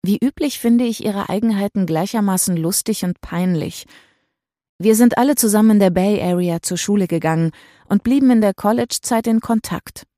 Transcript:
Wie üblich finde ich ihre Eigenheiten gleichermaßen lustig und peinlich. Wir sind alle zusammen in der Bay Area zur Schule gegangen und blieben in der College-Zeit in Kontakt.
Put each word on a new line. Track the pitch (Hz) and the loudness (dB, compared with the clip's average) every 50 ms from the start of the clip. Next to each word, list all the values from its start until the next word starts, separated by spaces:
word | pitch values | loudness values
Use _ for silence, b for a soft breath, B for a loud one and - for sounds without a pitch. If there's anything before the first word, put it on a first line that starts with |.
| - | 0
Wie | 180 208 | -2 -2
üblich | 208 - 269 - - - 285 - - | 0 0 -4 -2 -2 -4 -4 -4 -2
finde | - 233 233 240 254 | 0 2 2 2 2
ich | 233 220 - - | 0 -4 -4 -4
ihre | - 196 196 - - | -4 -4 -4 -4 -4
Eigenheiten | - 202 214 226 214 196 202 208 _ 202 190 | -4 -2 0 0 0 0 -2 -2 _ -2 -2
gleichermaßen | 165 160 156 170 202 - 226 208 196 185 185 - - 180 | 0 0 -2 -2 -2 -2 -2 0 0 0 0 0 -2 -2
lustig | 165 160 165 202 - - - 220 - - | -2 -2 -2 -2 -4 -4 -4 -4 -4 -2
und | 180 175 _ | -6 -6 _
peinlich. | - - - 170 180 185 180 160 - - - - - b b b b b b b b b b _ _ _ _ _ _ _ _ _ | -10 -8 -4 -2 -2 0 0 -2 -4 -6 -10 -14 -20 b b b b b b b b b b _ _ _ _ _ _ _ _ _
Wir | 170 220 220 | 2 2 4
sind | 214 240 240 - - | 6 4 4 4 2
alle | 247 277 294 | 2 2 2
zusammen | - - 220 202 214 220 220 214 | 2 0 2 2 4 4 4 4
in | 208 | 4
der | 196 185 | 4 4
Bay | 170 185 185 202 208 196 - | 2 2 0 0 0 0 0
Area | 180 175 175 180 175 165 170 - | -2 -2 0 0 -2 -2 -4 -6
zur | - 180 170 | -6 -6 -6
Schule | - - 202 208 190 | -4 -2 0 0 0
gegangen | 170 175 165 151 160 160 160 165 165 b b b b b b b | 0 -2 -2 -2 0 0 0 0 -2 b b b b b b b
und | b 202 202 - | b -2 0 0
blieben | 226 254 285 269 254 | 2 2 4 4 4
in | 247 226 | 4 4
der | 214 202 190 | 4 2 0
College-Zeit | - - 208 220 247 240 240 - - - - 247 226 220 | 0 -2 -2 0 0 -2 -4 -6 -8 -4 -2 -2 -2 0
in | 233 226 226 | 0 0 0
Kontakt. | - - 233 220 - - 180 - _ - - - - _ _ | 0 0 -2 -2 -2 -4 -8 -8 _ -12 -20 -20 -20 _ _